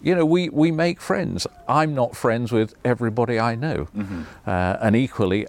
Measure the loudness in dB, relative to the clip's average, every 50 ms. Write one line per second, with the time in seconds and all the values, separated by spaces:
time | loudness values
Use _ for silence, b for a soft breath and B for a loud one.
0 | -2 0 2 2 4 4 2 2 0 0 2 2 2 2 2 2 0 0 -2 -4
1 | -4 -4 -2 -2 -2 -4 -4 -6 -6 -8 -10 -10 -4 0 2 2 2 2 0 0
2 | -2 -2 -2 -2 0 0 0 0 0 0 2 0 0 0 -4 -4 -2 -2 0 0
3 | 0 -2 0 0 0 0 0 0 0 0 -2 -2 -4 -4 -4 -4 -6 -6 -6 -8
4 | -8 -6 -8 -10 -10 B B B B -2 0 0 2 0 0 0 2 2 4 4
5 | 2 0 0 0 0 2 2 0 -2